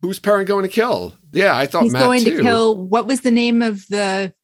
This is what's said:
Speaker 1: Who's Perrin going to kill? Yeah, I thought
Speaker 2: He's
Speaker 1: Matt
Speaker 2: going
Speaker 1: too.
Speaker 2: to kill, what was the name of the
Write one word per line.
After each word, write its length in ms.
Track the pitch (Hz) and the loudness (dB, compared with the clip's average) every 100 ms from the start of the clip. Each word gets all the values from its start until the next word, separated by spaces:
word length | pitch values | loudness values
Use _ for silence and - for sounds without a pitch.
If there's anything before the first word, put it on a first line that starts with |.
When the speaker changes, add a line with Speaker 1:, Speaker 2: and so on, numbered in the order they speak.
Speaker 1:
Who's 180 | 175 190 | -6 -6
Perrin 280 | - 208 190 | 0 0 2
going 160 | 202 | -2
to 60 | 190 | -2
kill? 460 | 208 240 147 87 - _ | -2 0 -2 -6 -14 _
Yeah, 240 | 135 190 127 | -2 0 0
I 100 | 135 | 0
thought 160 | - | 0
Speaker 2:
He's 80 | 233 | 0
Speaker 1:
Matt 100 | 247 | 2
Speaker 2:
going 200 | 254 247 | 2 4
Speaker 1:
too. 120 | 226 - | 2 2
Speaker 2:
to 60 | |
kill, 340 | 240 233 226 214 | 0 2 2 0
what 300 | 185 214 220 | -2 -2 0
was 160 | 262 | -2
the 80 | 254 | 0
name 320 | 233 240 233 | 0 2 0
of 240 | 233 202 - | 0 -4 -6
the 440 | 202 202 190 190 - | -4 -2 -4 -6 -10